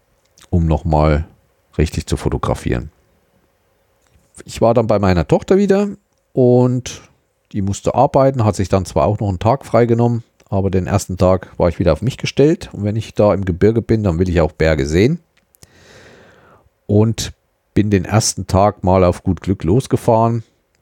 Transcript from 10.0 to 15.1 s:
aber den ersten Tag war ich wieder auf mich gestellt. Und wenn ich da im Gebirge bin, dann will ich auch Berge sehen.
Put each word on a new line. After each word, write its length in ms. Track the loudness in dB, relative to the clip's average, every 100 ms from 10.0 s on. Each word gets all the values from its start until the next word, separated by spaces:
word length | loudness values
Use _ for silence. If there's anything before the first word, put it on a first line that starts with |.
| 0 -2 -8 _ _
aber 220 | -4 0
den 160 | -2 -2
ersten 300 | -4 -4 0
Tag 420 | 2 2 -2 -2
war 100 | -2
ich 100 | 0
wieder 140 | 0
auf 100 | 0
mich 140 | -2 -6
gestellt. 540 | -4 0 2 0 -6
Und 120 | -8
wenn 120 | -4 -4
ich 180 | -4
da 200 | 0 2
im 100 | 2
Gebirge 380 | -2 0 2 2
bin, 200 | 0 0
dann 160 | 0 0
will 100 | 0
ich 120 | 0
auch 120 | 0
Berge 340 | 0 0 0 0
sehen. 320 | 2 2